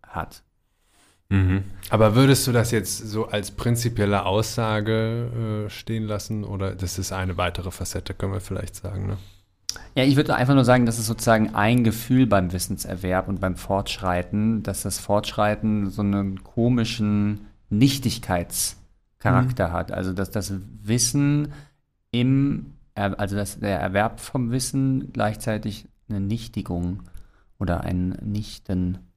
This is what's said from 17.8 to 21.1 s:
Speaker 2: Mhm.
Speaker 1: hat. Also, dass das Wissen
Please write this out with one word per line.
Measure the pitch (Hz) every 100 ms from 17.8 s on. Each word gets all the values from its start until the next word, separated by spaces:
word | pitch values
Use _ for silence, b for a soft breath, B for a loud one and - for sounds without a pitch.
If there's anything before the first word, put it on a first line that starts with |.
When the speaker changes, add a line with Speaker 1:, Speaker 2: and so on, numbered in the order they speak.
| 139 135 117 - - 90 87 - - - - _ _ _ 104 - 127 123 85
Speaker 2:
Mhm. |
Speaker 1:
hat. | 87 90
Also, | 92 92
dass | 95 95
das | 107 95 98 101 -
Wissen | 104 123 -